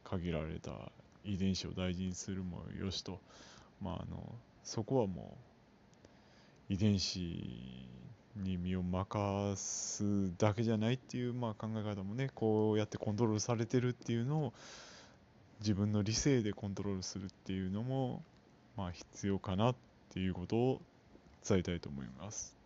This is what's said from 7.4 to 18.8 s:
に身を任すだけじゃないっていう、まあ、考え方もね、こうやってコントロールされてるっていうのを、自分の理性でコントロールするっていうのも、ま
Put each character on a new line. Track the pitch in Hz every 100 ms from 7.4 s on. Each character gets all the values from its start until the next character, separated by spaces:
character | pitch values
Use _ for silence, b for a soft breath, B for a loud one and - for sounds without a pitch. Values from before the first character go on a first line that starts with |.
| 80 58 62 64 64 64 64 - - 104
に | 95 90
身 | 90 92
を |
任 | 90 92 98 107 101 98 101 95
す | - - - - 104 101 95 87
だ | 110
け | 104
じ | 113
ゃ | 110
な | 110
い | 127
っ |
て | - 127
い | 123
う、 |
ま | 120 120
あ、 |
考 | 104 110 110
え |
方 | 107 101
も | 95 113
ね、 | 135 -
こ | 113 107 107
う | 107
や |
っ | 107
て | -
コ | -
ン | 104
ト | 117
ロ |
ー | 107
ル |
さ | 104 117
れ | 117
て | 123
る | 123
っ |
て | 123 -
い | 117
う | 120
の | 156
を、 | 139 B B B B B B B - - - -
自 | 107
分 | 95 104
の | 104
理 | 101
性 | 110 147 131
で | 107
コ | 95 101
ン | 98
ト |
ロ | 98
ー | 95
ル |
す | 92 98
る | 95
っ |
て | - -
い | 95 92
う |
の | 101
も、 | 123 131 127 120 - - - - -
ま | -